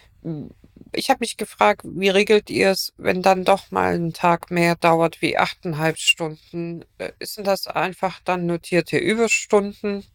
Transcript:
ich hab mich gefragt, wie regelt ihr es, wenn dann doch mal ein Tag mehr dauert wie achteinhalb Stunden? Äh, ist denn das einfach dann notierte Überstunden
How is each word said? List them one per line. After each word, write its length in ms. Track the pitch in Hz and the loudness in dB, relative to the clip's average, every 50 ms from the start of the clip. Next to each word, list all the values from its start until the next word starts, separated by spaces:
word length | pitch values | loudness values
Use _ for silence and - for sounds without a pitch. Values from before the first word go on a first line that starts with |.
| _ _ _ _ - 170 160 147 - - - _ - _ _ - - - - | _ _ _ _ -10 -10 -8 -8 -10 -14 -16 _ -20 _ _ -20 -16 -10 -8
ich 160 | - - - | -4 0 0
hab 100 | 262 - | 0 0
mich 180 | 240 - - | -2 -6 -6
gefragt, 440 | - 208 - - - 208 208 208 - - | -8 -10 -10 -2 2 2 2 2 0 -4
wie 260 | - - 175 190 196 | -10 -6 0 0 2
regelt 400 | 185 196 208 208 214 208 - - | 4 4 4 4 4 2 2 0
ihr 220 | - - 190 196 | 0 2 2 2
es, 220 | 190 - - - - | 2 0 -4 -8 -10
wenn 240 | - - 196 185 185 | -4 -2 -2 0 2
dann 220 | 180 190 190 185 185 | 4 4 4 4 4
doch 280 | 185 196 190 - - | 2 2 2 0 -2
mal 240 | 185 190 180 180 175 | -2 0 2 2 2
ein 180 | 175 170 165 160 | 0 -2 -4 -2
Tag 380 | - - 175 170 170 - - | 0 2 2 2 0 -2 -4
mehr 240 | 180 175 170 170 170 | 0 2 2 2 2
dauert 460 | - - 170 165 165 165 165 - - | 2 4 4 4 4 2 0 0 -2
wie 160 | - 151 - | -2 0 2
achteinhalb 600 | - - - - - - 180 156 147 160 160 160 | 2 0 0 -2 -6 -8 -8 -4 -2 -2 -2 -2
Stunden? 880 | - - - - - 170 156 156 - _ _ - 170 170 170 170 165 - - _ - | 0 0 -2 0 0 -4 -8 -10 -12 _ _ -10 -10 -8 -8 -10 -12 -14 -18 _ -12
Äh, 120 | 92 - - _ | -12 -12 -10 _
ist 180 | - - - | -12 -12 -10
denn 60 | - 196 | -6 -2
das 240 | 202 196 185 - | -2 -2 -2 -4
einfach 520 | - - 156 160 185 175 - - 185 - - _ | -6 -4 -4 -4 -4 -4 -4 -6 -6 -6 -6 _
dann 220 | - 180 180 175 | -2 -2 0 0
notierte 520 | 170 170 165 - - 180 175 151 - - | -2 -4 -4 -4 0 0 0 0 0 -2
Überstunden 1080 | 147 - - 214 226 233 220 - - - - 220 208 202 202 202 - - 208 202 202 202 - | 0 0 0 0 0 0 0 0 -2 0 2 2 2 2 0 -6 -6 -6 -6 -6 -6 -8 -14